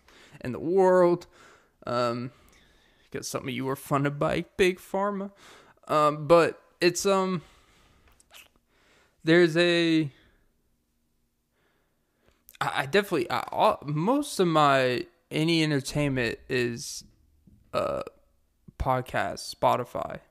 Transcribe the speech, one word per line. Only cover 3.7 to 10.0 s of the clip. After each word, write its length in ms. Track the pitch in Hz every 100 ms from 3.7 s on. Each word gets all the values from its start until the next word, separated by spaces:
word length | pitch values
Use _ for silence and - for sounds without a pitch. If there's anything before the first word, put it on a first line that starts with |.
| 135
funded 420 | - 139 143 143
by 280 | 156 - 175 -
Big 220 | 185 185
Pharma. 520 | - 196 202 196 196 - - - - _ -
Um, 380 | 151 151 151 147
but 360 | 170 151 - _ -
it's, 240 | 175 175
um, 380 | 202 190 190 180 - _ _ _ _ _ _ _ _ - - _ _ _ _ _ _ _
there's 360 | 156 170 175 160
a, 520 | 175 170 165 160